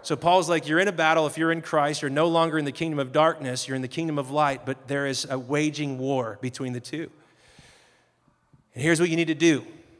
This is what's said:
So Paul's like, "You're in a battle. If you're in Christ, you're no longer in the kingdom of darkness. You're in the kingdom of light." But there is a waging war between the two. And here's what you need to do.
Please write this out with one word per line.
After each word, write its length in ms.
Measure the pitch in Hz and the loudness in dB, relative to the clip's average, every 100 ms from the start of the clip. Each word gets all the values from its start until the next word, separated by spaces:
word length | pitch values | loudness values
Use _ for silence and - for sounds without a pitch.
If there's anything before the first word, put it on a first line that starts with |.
| - | -4
So 120 | 147 | 0
Paul's 320 | 160 185 170 | 4 4 4
like, 180 | 165 139 | 0 2
"You're 140 | 160 | 2
in 80 | 202 | 2
a 20 | |
battle. 340 | 170 156 165 151 | 2 4 4 2
If 100 | 160 | 0
you're 160 | 165 | 0
in 80 | 165 | 0
Christ, 400 | 156 156 147 151 | 0 0 2 -2
you're 100 | 143 | -2
no 160 | 139 170 | 0 2
longer 300 | 165 165 156 | 4 2 0
in 80 | 143 | -4
the 80 | |
kingdom 260 | 131 165 147 | -4 -4 -2
of 140 | 131 | 0
darkness. 560 | 143 160 160 135 127 - | 4 4 2 -6 -6 -4
You're 80 | 131 | -6
in 40 | |
the 60 | 127 | -4
kingdom 320 | 165 165 147 | -4 -4 -4
of 100 | 131 | -2
light." 360 | 147 147 135 131 | 0 0 0 -8
But 240 | 135 - | -10 -4
there 180 | 139 139 | -4 -2
is 180 | 127 143 | -4 -4
a 100 | 135 | -6
waging 580 | 123 147 151 147 147 131 | -2 -2 0 -2 -6 -4
war 400 | 131 135 113 101 | -2 -2 -4 -6
between 320 | 127 - 131 | -8 -6 -8
the 80 | 123 | -8
two. 280 | - 151 165 _ _ _ _ - - _ _ _ _ _ _ _ _ _ _ 120 | -10 -10 -12 _ _ _ _ -20 -20 _ _ _ _ _ _ _ _ _ _ -4
And 80 | |
here's 160 | 156 160 | 0 2
what 100 | 175 | 2
you 60 | 165 | 2
need 140 | 160 | 0
to 40 | |
do. 320 | 151 165 135 - - - | 4 4 4 -2 -20 -20